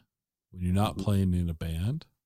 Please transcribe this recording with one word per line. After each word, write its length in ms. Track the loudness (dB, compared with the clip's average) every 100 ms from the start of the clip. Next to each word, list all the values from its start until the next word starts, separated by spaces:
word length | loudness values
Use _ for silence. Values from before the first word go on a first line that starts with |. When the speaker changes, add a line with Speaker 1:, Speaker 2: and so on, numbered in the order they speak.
| _ _ _ _ _
Speaker 1:
when 120 | -6
you're 100 | 0
not 220 | 2 2 0
Speaker 2:
Mm-hmm. 60 |
Speaker 1:
playing 320 | 0 2 4
in 140 | 2 0
a 40 |
band, 520 | -2 -4 -2 -2 -4 -8 _